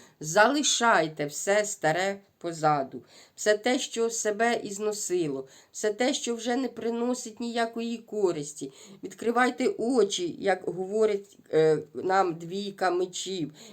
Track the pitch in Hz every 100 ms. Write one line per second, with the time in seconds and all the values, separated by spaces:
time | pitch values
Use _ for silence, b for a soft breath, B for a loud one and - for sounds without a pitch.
0 | B B 156 170 220 285 277 - 233 202
1 | 160 156 147 - - 208 208 - 151 165
2 | 190 196 - _ 170 160 151 147 127 123
3 | B B B - 214 208 247 269 - 226
4 | 226 233 214 208 233 233 208 196 214 208
5 | - 180 156 135 135 B B - 214 208
6 | 247 262 - 233 220 247 247 240 233 233
7 | 240 247 226 214 233 233 226 233 233 233
8 | - 214 190 156 143 - 139 B B B
9 | 285 - 214 233 247 247 254 - 226 262
10 | 196 - 175 - 190 185 - 170 190 214
11 | 220 202 - - _ 156 156 151 151 123
12 | 160 190 185 165 170 190 202 196 185 180
13 | 185 180 185 190 143 B B